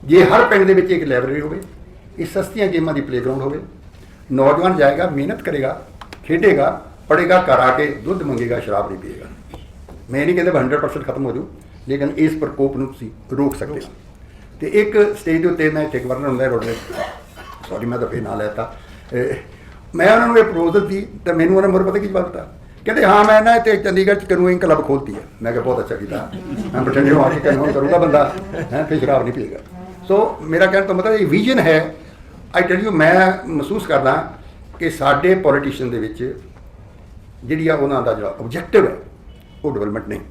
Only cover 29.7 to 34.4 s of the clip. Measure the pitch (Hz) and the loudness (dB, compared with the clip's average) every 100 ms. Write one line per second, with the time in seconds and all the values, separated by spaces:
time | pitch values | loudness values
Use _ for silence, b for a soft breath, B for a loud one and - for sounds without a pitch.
29.7 | - - - - 196 220 - 156 165 185 | -18 -18 -18 0 2 2 -2 -4 2 4
30.7 | 196 190 185 208 220 175 170 220 262 165 | 2 0 -2 0 0 2 2 2 2 4
31.7 | 156 165 - B B B B - 175 180 | 2 2 -10 B B B B -6 -2 0
32.7 | 185 220 175 156 185 185 - - 156 139 | 0 0 2 4 6 4 2 -4 -6 -4
33.7 | 202 - 143 135 139 - - | -6 -2 0 2 0 -4 -14